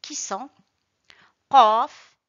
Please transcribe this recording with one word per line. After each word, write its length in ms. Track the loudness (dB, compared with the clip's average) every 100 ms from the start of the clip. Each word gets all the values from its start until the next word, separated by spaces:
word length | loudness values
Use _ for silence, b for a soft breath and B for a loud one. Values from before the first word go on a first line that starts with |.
qui 140 | -16 -14
sont 340 | -12 -12 -14 _ _ _ _ _ _ b b b _
Qaf 680 | 4 4 2 -4 -10 -20 _